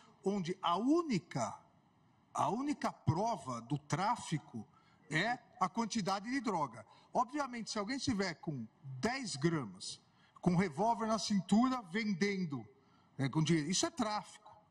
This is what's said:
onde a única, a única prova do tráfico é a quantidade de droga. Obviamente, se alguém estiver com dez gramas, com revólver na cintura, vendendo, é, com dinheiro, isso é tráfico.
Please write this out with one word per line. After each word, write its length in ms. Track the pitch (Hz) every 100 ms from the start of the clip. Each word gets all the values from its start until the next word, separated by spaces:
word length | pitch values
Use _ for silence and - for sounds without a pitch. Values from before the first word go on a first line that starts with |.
| - -
onde 340 | 196 202 165 180
a 160 | - 175
única, 840 | 247 330 330 196 - 143 104 - - _ _ _ _ _ _
a 140 | - 135
única 420 | 214 285 - 220
prova 680 | - - 160 226 202 - 120
do 160 | 117 143
tráfico 880 | - 147 202 240 - 156 - 113 - _ _ _ -
é 280 | 156 220 247 - -
a 100 | 180
quantidade 640 | - 226 226 190 196 214
de 100 | 269
droga. 440 | 226 185 135 113 - - -
Obviamente, 560 | 208 240 294 269 240 196
se 80 | 220
alguém 180 | 202 269
estiver 380 | - 202 196
com 320 | 156 - 139 110 _ 135 131
dez 360 | 214 269 220 131
gramas, 640 | 165 160 110 92 - - _ _ _ -
com 140 | 175
revólver 520 | 175 190 139 226 220 220
na 120 | 220
cintura, 640 | - 202 - 208 254 254 190
vendendo, 760 | 202 214 175 202 196 170 135 107 - _ _ _ -
é, 120 | 131
com 140 | 156
dinheiro, 280 | 156 165 147
isso 160 | 190 330
é 40 |
tráfico. 640 | - 214 208 - - - - -